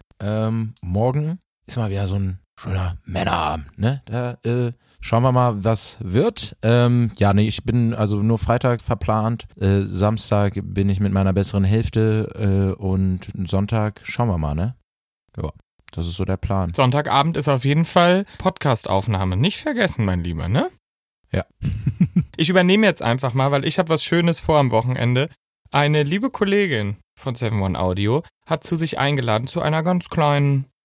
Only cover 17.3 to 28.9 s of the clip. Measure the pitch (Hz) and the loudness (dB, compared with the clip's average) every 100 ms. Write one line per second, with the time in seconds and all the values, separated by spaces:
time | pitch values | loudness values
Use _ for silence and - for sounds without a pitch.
17.3 | 156 147 135 135 147 165 185 175 180 202 | 0 0 0 2 0 2 4 4 4 0
18.3 | - 190 - 147 117 - 98 98 95 92 | -4 -4 -2 -2 -2 0 -2 0 0 0
19.3 | 92 160 - 302 247 196 - 101 90 85 | 0 0 -2 -4 0 0 0 0 0 -2
20.3 | 80 85 127 359 - _ _ _ _ _ | -4 -2 0 -2 -6 _ _ _ _ _
21.3 | - - _ - - - - 170 180 - | -6 -6 _ -6 -2 -4 0 2 2 -2
22.3 | - 165 185 180 202 214 160 117 123 131 | -2 2 4 4 4 4 2 -2 -2 0
23.3 | 127 135 139 143 170 165 160 - 170 170 | 0 2 2 0 -2 0 0 0 2 2
24.3 | 165 - 151 131 113 117 127 117 123 151 | 0 2 2 4 2 0 0 0 2 0
25.3 | - _ _ _ 143 147 151 147 190 262 | -6 _ _ _ 0 2 2 0 0 -2
26.3 | - 196 202 196 120 101 104 _ _ 135 | -2 0 2 2 0 -2 -6 _ _ -8
27.3 | 120 117 107 95 87 92 92 101 139 - | -4 -2 0 -2 0 0 0 0 0 -4
28.3 | _ - 160 - 170 160 | _ -6 -4 -2 -2 -2